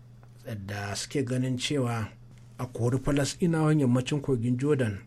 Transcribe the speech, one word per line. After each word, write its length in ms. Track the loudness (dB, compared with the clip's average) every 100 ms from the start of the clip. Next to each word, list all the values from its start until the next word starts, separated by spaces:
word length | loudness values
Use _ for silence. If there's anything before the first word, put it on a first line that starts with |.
| -20 -20 -20 -16 -10
yadda 480 | -10 -8 -6 -6 -6
suke 280 | -4 -2
ganin 320 | 0 0 -2 -2
cewa 500 | -2 0 0 -2 -6 -10 -20 -20 -14 -8
a 80 | -8
kori 320 | -2 0 0
Falasɗinawan 800 | 2 2 0 0 2 4 4 4
yammacin 400 | 4 2 2 -2
kogin 360 | 0 0 0 0
Jordan 400 | 2 2 0 -4